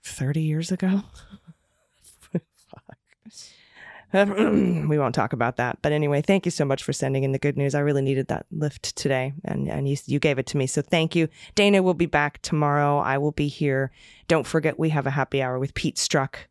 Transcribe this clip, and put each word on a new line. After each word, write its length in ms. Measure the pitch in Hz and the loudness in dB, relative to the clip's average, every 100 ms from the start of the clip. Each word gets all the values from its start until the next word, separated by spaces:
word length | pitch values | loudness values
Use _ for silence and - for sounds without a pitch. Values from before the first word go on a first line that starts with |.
Thirty 380 | - - 131 151 | -16 -6 -2 0
years 300 | 156 151 165 | 0 -2 -2
ago? 300 | 185 190 196 - - - 202 - - _ _ _ _ - _ - | 0 2 0 -2 -20 -20 -20 -20 -20 _ _ _ _ -20 _ -8
<laughs> 0 | |
Fuck. 680 | 165 _ _ _ - - - _ _ - - - - _ - - - - | -8 _ _ _ -20 -20 -20 _ _ -20 -20 -20 -20 _ -20 -20 -20 -2
<clears throat> 0 | |
We 880 | 190 202 196 214 208 190 165 151 151 | 2 4 4 4 4 2 2 2 2
won't 160 | 131 | 2
talk 200 | 123 113 | 0 0
about 240 | 123 120 - | 0 -2 0
that. 260 | 123 - | -4 -2
But 80 | 151 | 0
anyway, 320 | 151 147 143 | 0 2 0
thank 220 | 151 196 175 | 2 2 2
you 60 | |
so 140 | - 143 | -2 0
much 160 | 135 | 0
for 100 | - | -2
sending 320 | 139 135 135 | -4 -2 0
in 80 | 135 | 0
the 60 | 135 | 0
good 200 | 143 139 | -2 0
news. 180 | 139 143 | 0 0
I 60 | |
really 200 | 143 139 | 2 2
needed 260 | 135 135 135 | 2 0 -2
that 180 | - - | -6 -6
lift 460 | 165 151 - - - | -4 -4 -4 -10 -4
today, 380 | 143 131 131 143 - | -2 0 -2 -8 -6
and, 240 | 139 135 | -4 -4
and 180 | 143 139 | -2 -2
you, 100 | 139 - | -4 -2
you 100 | 143 | 0
gave 220 | 156 131 | 2 0
it 80 | 131 | -2
to 100 | 147 | -2
me. 80 | 131 | 0
So 160 | - | -2
thank 340 | - 170 160 175 | 0 0 2 0
you. 120 | 156 - - | 0 -4 -4
Dana 300 | - 202 202 | 2 6 6
will 100 | 185 | 4
be 140 | 165 170 | 2 2
back 340 | 147 147 - | 2 0 -4
tomorrow. 560 | - 156 147 147 143 143 | -4 0 2 2 2 2
I 220 | - 139 | 0 0
will 140 | 147 | -2
be 160 | - 147 | -2 -4
here. 420 | - 147 135 135 - - - - | -2 0 0 -2 -8 -20 -20 0
Don't 200 | 165 143 | 2 2
forget, 320 | 160 151 - | 0 0 0
we 100 | 160 | 0
have 160 | 156 135 | 0 0
a 60 | |
happy 320 | 139 131 139 | -2 -2 -2
hour 160 | 127 127 | -2 -4
with 160 | 139 - | -4 -4
Pete 240 | - - | -4 -2
Struck 480 | - 156 135 - - | 0 0 -2 -8 -20